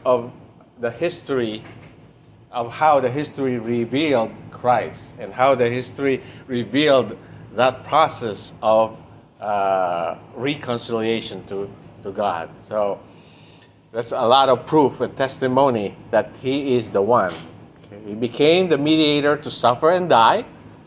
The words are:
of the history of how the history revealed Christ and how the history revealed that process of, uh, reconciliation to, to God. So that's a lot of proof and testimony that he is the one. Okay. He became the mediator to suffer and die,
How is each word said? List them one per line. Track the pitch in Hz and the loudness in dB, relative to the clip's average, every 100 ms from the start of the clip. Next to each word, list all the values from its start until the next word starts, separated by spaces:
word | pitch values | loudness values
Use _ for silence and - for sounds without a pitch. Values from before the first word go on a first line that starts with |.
| 131 | 0
of | 123 120 - - - _ - | 0 -2 -14 -20 -20 _ -8
the | 117 | -8
history | - 127 - - 135 113 107 - - - - - _ _ - _ | -4 -6 -6 -6 -4 -4 -6 -12 -20 -20 -20 -20 _ _ -20 _
of | 123 117 | -8 -8
how | - 156 143 | 0 4 4
the | 127 | 2
history | 135 147 - 135 123 | -2 -6 -4 -4 -4
revealed | 113 120 117 131 156 127 113 - - | -2 -2 -2 -2 0 0 0 -6 -18
Christ | - 123 120 85 - - - | -4 0 0 0 -8 -18 -16
and | 104 | -12
how | 110 135 127 | 0 2 2
the | 120 | 0
history | 123 123 110 139 127 - - - | -2 -6 -4 -2 -2 -6 -20 -8
revealed | 120 104 135 151 135 104 - - - - 98 | -6 -2 0 4 4 2 -6 -18 -20 -8 0
that | 127 123 | 0 0
process | - 151 151 - 117 98 - - | 0 2 2 0 -6 -6 -10 -4
of, | 110 110 113 - - - - - | 2 4 4 -2 -20 -20 -20 -12
uh, | 107 101 98 95 90 87 85 - - - | -4 -2 0 2 0 -2 -4 -6 -12 -8
reconciliation | 135 147 127 120 - 117 110 113 - 95 87 | -6 -6 -6 -6 -4 -4 -2 -2 -4 -12 -10
to, | 98 101 - - - | -8 -8 -12 -20 -16
to | 101 | -10
God. | 98 101 85 80 - | -4 -4 -4 -8 -14
So | - 107 101 95 - - - - - - - _ _ | -8 -4 -2 -4 -10 -20 -20 -20 -20 -20 -20 _ _
that's | 110 120 | -8 -6
a | 123 117 | -2 4
lot | 131 135 | 6 6
of | 120 - | 2 2
proof | 156 131 - | 2 2 0
and | 113 - | -6 -4
testimony | 135 - 131 127 139 117 98 - - | -4 -2 0 2 2 2 -4 -8 -2
that | 110 104 - | 0 0 -4
he | 127 139 139 123 | -6 -4 0 -2
is | 104 | 0
the | 101 | 0
one. | 98 120 95 | 2 2 0
Okay. | 82 - - - - - 104 107 | -4 -14 -20 -20 -20 -20 -18 -12
He | |
became | 104 120 - 147 175 185 | -6 -4 2 4 4 2
the | 143 | 0
mediator | 147 160 151 147 143 147 | 2 2 4 2 2 0
to | 127 | -4
suffer | - 120 123 156 | -2 0 2 2
and | 180 175 | 2 4
die, | 123 113 190 262 - - - | 6 6 4 -2 -14 -20 -20